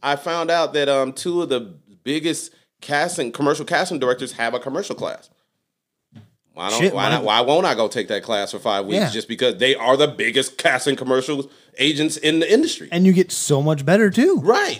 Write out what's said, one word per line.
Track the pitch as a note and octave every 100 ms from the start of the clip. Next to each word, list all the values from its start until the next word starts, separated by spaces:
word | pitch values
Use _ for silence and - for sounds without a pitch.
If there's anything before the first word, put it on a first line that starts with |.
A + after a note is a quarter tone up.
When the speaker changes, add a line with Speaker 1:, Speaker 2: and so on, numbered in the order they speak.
Speaker 1:
I | C#3 C#3+
found | E3+ E3+ E3
out | E3+ D3+
that, | D3 C#3+
um, | C3+ C3
two | C3 F3+ F3
of | D#3
the | B2+ G#2+ E2+ _ _
biggest | B2+ D3+ E3 D3+ - _ _ _
casting, | - D3 E3+ E3+ A#2+
commercial | - C#3+ D3 A#2+
casting | E3 F#3 D#3
directors | B2+ B2+ B2+
have | - A#2
a | A#2+
commercial | C3 D3+ - -
class. | E2 - _ _ _ _ _ _ _ _ _ - - _ _
Why | D#2+ F#2
don't, | A2+
Speaker 2:
Shit, | F#3
Speaker 1:
why | G2 G#2
Speaker 2:
why |
Speaker 1:
not, | B2
Speaker 2:
not? |
Speaker 1:
why | G#2 A2
won't | B2 D#3 F#3
I | A2+
go | G#2+
take | A#2+ F#2+
that | G2+
class | F2+ G#2 G2
for | G#2
five | A2+ G2 G2
weeks | C#3+
Speaker 2:
Yeah. | E3+
Speaker 1:
just | A2+ -
because | A#2 B2+ F#2+
they | C3
are | B2 A#2 C3+
the | D3+
biggest | B2 A2 B2+ C3 -
casting | E3 B2+ C#3+ C3
commercial | B2+ C3 C3 C#3+ C#3 _ _ -
agents | C#3+ D3 D#3 -
in | D3+ D#3+
the | E3
industry? | A3+ D#4+ - -
Speaker 2:
And | E3+ F#3+
you |
get | F3+ F3+
so | - - C#3
much | D3+ D3+ C#3
better | G3 G#3+
too. | A3 E4 D#4
Speaker 1:
Right. | D3+ G4+ G4